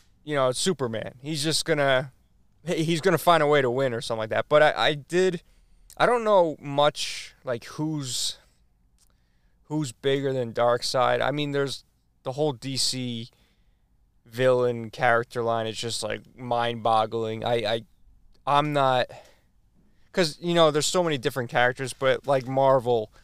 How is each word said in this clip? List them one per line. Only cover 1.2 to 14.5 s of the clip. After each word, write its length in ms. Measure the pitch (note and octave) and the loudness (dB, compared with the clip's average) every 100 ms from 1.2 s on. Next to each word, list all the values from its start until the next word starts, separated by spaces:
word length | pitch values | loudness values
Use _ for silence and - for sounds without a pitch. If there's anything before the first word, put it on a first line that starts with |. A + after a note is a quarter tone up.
He's 200 | C#3+ D#3 | -8 -4
just 220 | D#3 D3+ | -2 -2
gonna, 480 | - D3+ C#3 C3 C3 - _ _ _ _ D#3 | 0 2 4 2 0 -10 _ _ _ _ -4
he, 180 | D#3+ | -2
he's 160 | D#3+ E3 | 0 0
gonna 160 | F#3+ E3 | 2 2
find 260 | - E3 | 4 4
a 40 | D3 | 4
way 160 | D3 | 4
to 80 | B2+ | 2
win 240 | B2+ C3+ | 0 -2
or 80 | A#2 | -2
something 180 | - A2+ | -4 -6
like 100 | A2 | -2
that. 200 | G#2+ - | -4 2
But 120 | D3+ | 4
I, 260 | D3+ - B2 | 4 4 0
I 60 | |
did, 480 | D3+ - F3 F#3 F3 - _ _ _ - - | -2 -4 0 0 -2 -10 _ _ _ -14 0
I 100 | F3 | 2
don't 180 | A#3+ | 2
know 320 | G#3+ G3 E3+ C#3+ | 4 4 4 -2
much, 720 | C#3+ C#3+ D3 - - - - - | -4 2 2 0 -6 -10 -14 -12
like, 200 | C3 A#2+ | -8 -8
who's, 760 | - - D#3 D3+ B2+ A#2+ - - _ _ _ _ _ _ _ _ _ _ _ _ | -8 -8 -6 -6 -6 -6 -6 -8 _ _ _ _ _ _ _ _ _ _ _ _
who's 280 | - D3+ C#3 | -8 -6 -6
bigger 400 | - C3+ C#3 C#3 | -6 -2 -2 -2
than 200 | C3 A#2 | -4 -4
Darkseid. 680 | A2 A#2+ A#2+ - C3 A#2+ A#2+ | 0 2 2 0 0 2 2
I 100 | A#2 | 0
mean, 220 | D3 C#3+ | -2 -2
there's 320 | C#3+ C#3 - - _ _ _ | -2 -4 -6 -14 _ _ _
the 100 | C3+ | -10
whole 200 | C3 D3+ | -4 -4
D 240 | A#2 C3+ B2+ | -4 -6 -4
C 520 | - C3 B2 A#2 A2+ _ _ _ _ _ _ _ _ _ | -2 -2 -6 -8 -12 _ _ _ _ _ _ _ _ _
villain 640 | A#2 A2+ B2+ | _ 0 4